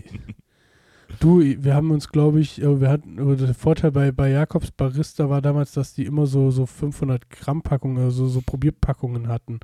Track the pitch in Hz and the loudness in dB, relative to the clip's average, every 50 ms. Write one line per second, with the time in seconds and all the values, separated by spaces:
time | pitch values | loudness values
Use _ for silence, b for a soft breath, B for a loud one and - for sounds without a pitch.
0 | - - - 101 - - 101 - b b b b b b b b b b b b | -14 -14 -16 -16 -16 -18 -20 -20 b b b b b b b b b b b b
1 | b b - - 160 160 180 175 156 139 131 - 135 139 139 147 156 160 156 147 | b b -4 0 4 4 6 6 4 4 0 0 0 2 2 2 2 2 0 -2
2 | - - - 151 151 151 151 156 151 - - - - 143 143 135 135 131 143 147 | -2 -2 0 2 2 4 4 2 0 0 -4 -2 0 2 2 2 2 2 0 0
3 | - - 82 - 139 139 139 131 131 127 123 - - 160 160 - 170 156 135 143 | -4 -8 -8 -4 0 0 0 0 0 -2 -2 0 0 0 2 2 2 0 2 2
4 | 139 139 127 - 139 135 135 143 156 - - 165 - - - - 135 131 127 147 | 2 2 2 0 0 2 2 2 0 0 -2 -4 -4 -6 -4 -4 -4 -2 -2 -2
5 | 156 - - - 151 135 143 143 139 147 143 147 143 - - 143 131 - - - | -4 -4 -4 -2 -2 0 0 0 0 0 0 0 -2 -2 -4 -6 -6 -4 -6 -6
6 | 135 - 147 151 147 135 135 139 135 135 127 131 127 - - - 151 147 143 - | -6 -2 0 0 0 2 2 2 2 2 2 0 -2 -2 -4 -6 -6 -6 -4 -4
7 | 143 135 127 120 - _ - - - 139 139 165 - - 147 127 - 135 131 127 | -4 -2 -2 -4 -6 _ -20 -10 -6 -6 -4 -4 -2 -2 -4 -2 -2 -4 -2 -2
8 | 127 127 123 127 131 131 127 127 - - - 131 139 151 - - - - 135 - | -2 0 0 -2 -2 -2 -2 -2 -4 -4 -4 -2 -2 -2 -2 0 -2 -2 -2 -4
9 | - 123 120 117 117 117 117 113 - - 117 113 | -6 -6 -6 -6 -6 -6 -6 -6 -8 -10 -12 -14